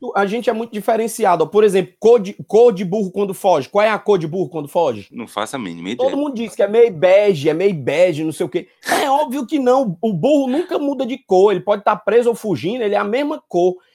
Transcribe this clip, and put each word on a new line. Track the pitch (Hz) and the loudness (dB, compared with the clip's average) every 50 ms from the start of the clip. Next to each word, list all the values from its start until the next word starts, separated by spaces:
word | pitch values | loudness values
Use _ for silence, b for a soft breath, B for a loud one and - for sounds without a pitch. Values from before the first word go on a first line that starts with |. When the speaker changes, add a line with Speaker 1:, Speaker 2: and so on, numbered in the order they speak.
| 254 240 - | -12 -6 -2
Speaker 1:
A | 196 202 | -2 -2
gente | 196 208 240 220 254 | -2 -2 -4 -2 -2
é | 226 | -2
muito | 220 233 226 | -2 -6 -8
diferenciado. | - 208 196 - 226 220 226 226 - - 220 196 175 170 160 | -10 -6 -4 -2 -2 -2 -2 -4 -4 -2 0 0 2 2 0
Ó, | 151 | 0
por | - 208 214 | 2 2 2
exemplo, | 208 180 196 175 - _ _ | 4 2 0 -2 -2 _ _
cor | - 220 240 247 | 4 4 4 4
de, | 185 190 202 - 139 - | 2 -2 -8 -12 -6 0
cor | - 220 240 247 | 4 4 6 6
de | 208 175 208 | 4 2 -2
burro | 170 180 226 202 185 | -4 -4 -4 -4 -4
quando | 180 196 202 185 185 | -4 -4 -4 -4 -6
foge. | - - 196 175 147 131 - | -2 0 2 2 2 0 -2
Qual | - 202 208 | 0 0 2
é | 220 | 2
a | 214 196 | 0 0
cor | - 214 208 185 | 0 0 0 0
de | - | 0
burro | 160 156 190 180 - | -2 -4 -6 -6 -6
quando | 170 160 143 143 | -6 -8 -10 -4
foge? | - 175 170 143 113 104 98 - | -2 -2 0 0 -2 -4 -10 -16
Speaker 2:
Não | - 117 113 92 | -14 -14 -14 -10
faço | - 104 107 - - 131 | -8 -6 -6 -6 -6 -8
a | |
mínima | 110 90 85 85 85 92 | -8 -10 -10 -10 -8 -8
ideia. | 120 - 508 539 | -4 -2 -2 -2
Speaker 1:
Todo | - 269 | -2 -2
mundo | 294 302 262 | -4 -6 -6
diz | 214 233 214 - | -8 -10 -8 -4
que | - 202 | -2 -2
é | 202 | 0
meio | 214 233 233 233 185 | 4 4 4 4 2
bege, | 151 180 180 190 202 208 208 190 143 135 156 | 2 2 4 4 4 4 4 2 0 0 0
é | 151 | 0
meio | 165 185 208 190 | 2 0 0 0
bege, | 151 123 135 139 160 185 185 160 143 160 | -2 -2 -2 0 2 2 2 2 0 -4
não | 160 | -6
sei | 151 - 185 | -4 -6 -6
o | 180 | -6
quê. | - 175 170 - _ _ - - | -6 -6 -8 -10 _ _ -6 -4
É | - 294 311 277 | -2 -2 0 0
óbvio | 269 294 302 277 233 294 247 | 0 0 0 -2 -4 -6 -6
que | - 311 285 | -4 -4 -2
não. | 254 247 254 269 269 208 165 - | 2 2 2 2 2 0 -4 -4
O | - 226 202 | -4 -4 -2
burro | 156 156 269 311 285 269 254 | 0 2 2 2 2 2 0
nunca | 254 320 349 - - - | -2 -4 -4 -4 -4 -4
muda | 294 277 277 254 269 | -4 -4 -4 -4 -4
de | 226 269 262 | -6 -8 -10
cor. | _ - 196 185 190 214 | _ 2 4 4 6 6
Ele | 196 180 | 4 2
pode | 180 208 202 202 196 | 0 -2 -2 0 0
tá | 226 214 | 0 -2
preso | - - 202 208 240 240 240 | 0 0 2 2 4 4 2
ou | 226 | 0
fugindo, | - - 214 170 110 120 180 233 262 226 | -2 -4 -4 -4 -4 -4 -4 -4 -4 -2
ele | 208 202 | -2 0
é | 202 | -2
a | 202 | -2
mesma | 202 220 262 294 294 311 285 - _ | -2 -2 -2 -2 -4 -6 -8 -10 _
cor. | - 175 175 185 185 b b b b | -2 0 2 2 0 b b b b